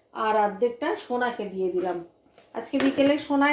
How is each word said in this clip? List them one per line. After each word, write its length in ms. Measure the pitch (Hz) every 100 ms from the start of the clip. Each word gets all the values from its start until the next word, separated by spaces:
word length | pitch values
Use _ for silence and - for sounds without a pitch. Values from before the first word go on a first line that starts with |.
| _
আর 220 | - - 214
অর্ধেকটা 600 | 208 190 240 - 302 415
সোনাকে 480 | - 247 247 233
দিয়ে 280 | 196 190 185
দিলাম। 320 | 180 185 175 170 _ _ _ _
আজকে 240 | - 233 277
বিকেলে 400 | 269 269 277 294
সোনা 300 | - 277 285